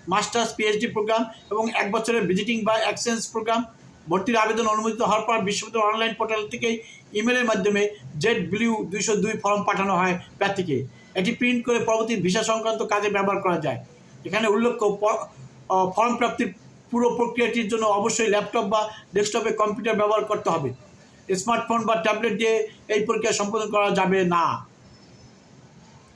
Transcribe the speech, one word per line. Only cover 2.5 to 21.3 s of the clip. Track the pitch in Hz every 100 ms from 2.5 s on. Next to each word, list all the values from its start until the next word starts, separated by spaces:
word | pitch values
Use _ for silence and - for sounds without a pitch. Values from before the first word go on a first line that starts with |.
| 226
বা | 208 220
এক্সচেঞ্জ | 208 208 240 226 -
প্রোগ্রাম। | 226 220 226 240 - - - 156
ভর্তির | 180 214 226
আবেদন | 220 226 220
অনুমোদিত | 214 226 214
হওয়ার | 202 214
পর | 233 226
বিশ্ববিদ্যালয়ের | 190 185 208 226 208
অনলাইন | 220 226
পোর্টাল | 220 220 214 208
থেকেই | 233 226 226 - - -
ইমেইলের | 208 226 247
মাধ্যমে | 233 208 202 202 208 - - 151
জেট | 208 208 175
ব্লু | 196 233 214
দুইশো | 180 143 196 208
দুই | 208
ফর্ম | 220 202 208
পাঠানো | 202 196 196 180
হয় | 185 180 - -
প্রার্থীকে। | 196 190 180 127 131 - -
এটি | 185 190
প্রিন্ট | 240 247 247 240
করে | 233
পরবর্তী | 226 220 226 220
ভিসা | 180 220
সংক্রান্ত | 214 220 220 220
কাজে | - 208 208
ব্যবহার | 202 196 196
করা | 190 170
যায়। | 151 - - - - -
এখানে | 165 202 220
উল্লেখ্য, | 214 240 233 208
প-, | 196 208 - - - - - -
আহ, | 185 185
ফর্ম | 202 240 233
প্রাপ্তির | 233 - 208 - - - -
পুরো | 233 240
প্রক্রিয়াটির | 240 233 247 233 233 202
জন্য | 226 220
অবশ্যই | 202 226 226 220
ল্যাপটপ | 208 202 233
বা | 202 214 208 - -
ডেস্কটপে | 185 202 233 220
কম্পিউটার | - 208 208 220 202
ব্যবহার | 208 214
করতে | - 208 196
হবে। | 165 135 123 - - - - -